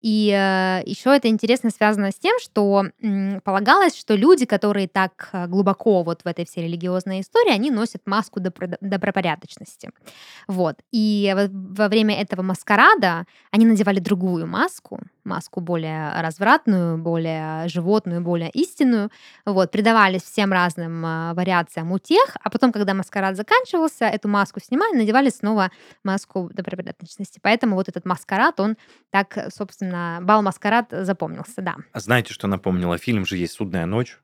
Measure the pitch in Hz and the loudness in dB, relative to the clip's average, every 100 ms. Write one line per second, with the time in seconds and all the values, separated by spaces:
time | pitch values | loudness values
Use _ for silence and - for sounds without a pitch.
0 | 233 214 208 202 196 190 185 185 - 202 | 0 2 2 2 2 2 0 -2 -4 -4
1 | 254 277 233 220 220 247 233 - 214 214 | 2 4 4 0 2 2 0 2 2 2
2 | 196 - 359 480 - - 202 196 190 _ | -2 -2 0 0 -2 0 2 2 0 _
3 | 220 196 196 196 - 190 208 349 370 - | -4 -2 -2 -4 -2 0 4 6 4 0
4 | - 208 262 359 247 202 208 202 190 196 | 0 2 6 6 4 0 0 0 -2 0
5 | 190 _ - 190 175 185 196 190 - 190 | -2 _ -10 -8 -2 2 2 2 2 2
6 | 165 165 175 165 170 - 165 170 180 185 | 0 -4 -6 -6 -8 -6 -6 -4 -4 -4
7 | 185 190 196 453 453 214 269 226 233 190 | -4 -8 -2 2 4 2 2 0 -2 -6
8 | - 202 - - 180 - 180 175 196 190 | -4 -4 -2 -6 -8 -6 -10 -8 -6 -2
9 | 196 196 175 156 - - - - - _ | -2 -2 -2 -4 -10 -20 -20 -20 -20 _
10 | - - - - - 185 175 - _ 233 | -20 -20 -20 -20 -8 -2 -2 -2 _ -2
11 | 214 208 202 190 202 196 185 190 208 220 | 0 2 0 0 -2 -4 -12 -2 2 2
12 | 214 208 196 185 190 180 - 208 294 415 | 2 0 -4 -4 -4 -4 0 4 6 6
13 | 196 165 175 _ _ 208 226 214 202 190 | 2 -2 -8 _ _ 4 6 6 2 0
14 | 170 196 185 175 165 180 339 - - - | 0 0 0 -2 -4 -2 -4 -6 -16 -18
15 | - _ 202 180 - - 170 170 160 156 | -18 _ -8 -8 -8 -10 -4 -4 -4 -6
16 | 151 - 160 160 202 302 - 185 170 165 | -6 -4 -6 -2 2 2 2 0 0 -2
17 | 165 165 160 160 156 160 170 160 170 214 | -4 -4 -4 -6 -6 -6 -6 -4 0 0
18 | - 175 175 170 165 240 359 - 269 226 | 0 -6 -2 -4 -4 -4 -6 0 2 2
19 | 208 _ - - - 190 180 202 214 226 | -2 _ -20 -12 -2 0 0 2 2 4
20 | 196 185 - - 202 185 175 165 165 165 | 4 2 -4 -2 0 2 0 -2 -8 -6
21 | 165 165 165 170 180 175 175 - 160 185 | -6 -4 -4 -4 0 0 -2 -6 -4 -6
22 | - 359 554 - - - 254 220 196 196 | 2 2 2 0 -6 0 0 2 -2 -2
23 | 190 202 190 190 214 440 508 349 320 - | -2 -4 -4 -4 2 2 2 0 0 0
24 | 220 214 208 202 196 - - 254 440 311 | -2 -2 0 0 0 -4 -4 -2 2 2
25 | 214 240 277 - 208 214 185 - - - | 2 4 2 0 -2 0 0 -4 -20 -10
26 | 202 190 - 190 175 - 180 180 180 - | -4 -4 -4 -8 -8 -8 -10 -8 -10 -14
27 | 170 - 196 - 196 226 240 190 190 180 | -18 -14 -16 -4 0 2 2 0 -2 -6
28 | 180 180 - 196 262 330 202 220 _ _ | -6 -6 -4 0 0 0 -4 -4 _ _
29 | _ 196 196 - - - 202 - 190 175 | _ -2 -2 -8 -12 -10 -14 -10 -8 -6
30 | 175 170 180 214 196 - 208 226 233 170 | -8 -6 2 2 2 -2 0 0 -2 -6
31 | 185 190 160 160 - - 185 - - 117 | -4 -4 -6 -10 -14 -10 -10 -10 -12 -12
32 | 104 123 113 - 98 95 95 90 87 87 | 0 0 0 -6 -4 -2 -2 -2 -2 -2
33 | - 110 92 92 87 - 98 90 82 107 | -2 -2 -2 -4 -6 -6 -6 -4 -2 -2
34 | 123 - | -4 -10